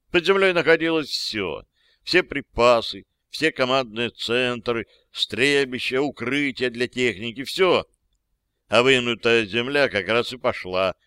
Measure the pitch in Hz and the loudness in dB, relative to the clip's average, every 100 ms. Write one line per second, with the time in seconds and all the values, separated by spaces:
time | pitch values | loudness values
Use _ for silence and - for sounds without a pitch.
0 | _ 175 160 196 190 175 160 165 165 160 | _ 0 2 4 2 2 4 4 2 -2
1 | 139 - - 110 92 65 - _ _ _ | -4 -6 -6 -6 -6 -6 -12 _ _ _
2 | - 180 - 143 - - 120 120 104 98 | 0 0 0 -4 -6 2 4 4 0 -10
3 | - _ _ - 160 147 127 135 123 107 | -18 _ _ -4 -2 0 0 0 -2 -4
4 | 120 - - 120 127 120 107 117 101 _ | -6 -6 -4 -2 -2 -2 -4 -4 -6 _
5 | _ - - 107 135 143 135 123 - 131 | _ -6 -4 0 2 2 0 -4 -4 -2
6 | 143 - 120 139 143 123 127 117 120 123 | -2 -4 -4 -4 -4 -4 -4 -4 -4 0
7 | 123 92 117 113 131 - 185 127 - _ | -2 -2 -8 -10 -8 0 2 2 -2 _
8 | _ _ _ _ _ _ - 104 123 131 | _ _ _ _ _ _ 0 2 4 2
9 | 120 113 117 117 107 110 123 143 135 95 | 0 -2 2 2 2 -2 -2 0 0 0
10 | 90 117 117 123 123 110 92 92 95 - | 0 -2 -2 -4 -4 -4 -4 -2 -2 -4